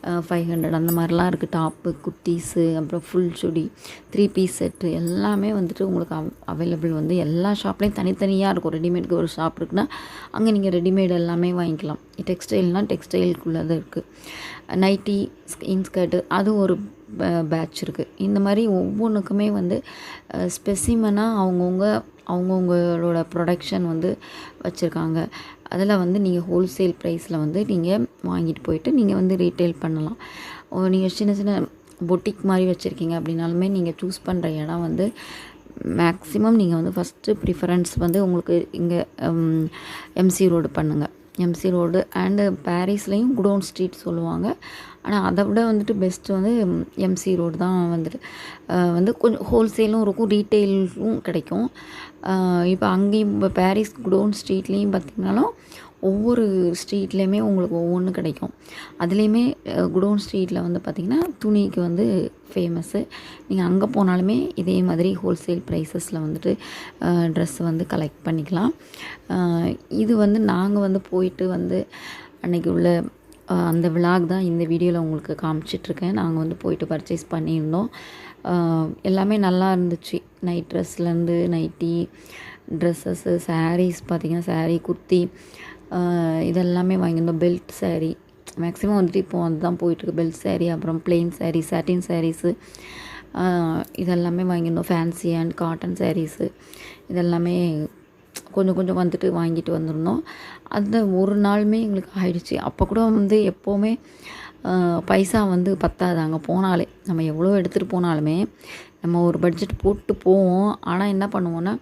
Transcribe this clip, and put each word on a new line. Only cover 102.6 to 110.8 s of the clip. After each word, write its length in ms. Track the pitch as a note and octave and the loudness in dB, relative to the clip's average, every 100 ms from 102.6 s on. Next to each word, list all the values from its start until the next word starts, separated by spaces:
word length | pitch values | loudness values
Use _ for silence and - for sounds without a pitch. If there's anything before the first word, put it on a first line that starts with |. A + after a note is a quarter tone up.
| - - F#3+ | -4 -2 0
கூட 180 | A3 | 2
வந்து 480 | A3+ A3 G3+ G#3+ G3 | 4 4 4 4 4
எப்போவுமே, 460 | F3+ - G3+ G#3+ A#3 - - - - - - | 0 -2 0 0 0 -6 -20 -20 -18 -18 -10
ஆ, 360 | - F#3 F3 E3+ | -2 2 2 0
பைசா 400 | F3+ F#3+ F#3+ A3+ | 2 2 4 2
வந்து 320 | G3+ F3+ F3+ F#3 | 4 2 2 2
பத்தாது 420 | - - F3+ E3+ | 0 0 0 2
அங்க 180 | D#3 D#3+ | 0 -2
போனாலே. 500 | - F3+ F#3+ F3 - - - | 0 0 2 2 0 -8 -4
நம்ம 160 | E3 | -2
எவ்வளோ 280 | D#3+ D#3 F#3 | 0 0 2
எடுத்துட்டு 500 | G3+ F3 G3 F3+ F3+ | 2 2 -2 -2 0
போனாலுமே 460 | F3 D#3 D3+ E3 A3 - - - - _ | 0 2 0 0 -2 -6 -20 -20 -20 _
நம்ம 220 | E3+ E3+ | 0 2
ஒரு 140 | E3+ E3 | 2 4
பட்ஜெட் 400 | F3+ E3 F#3+ - | 2 0 -4 0
போட்டு 360 | F#3+ G3+ - | 0 0 -2
போவோம். 640 | F#3+ F#3 F#3+ F#3 F3+ G3+ - | 0 4 6 6 4 2 0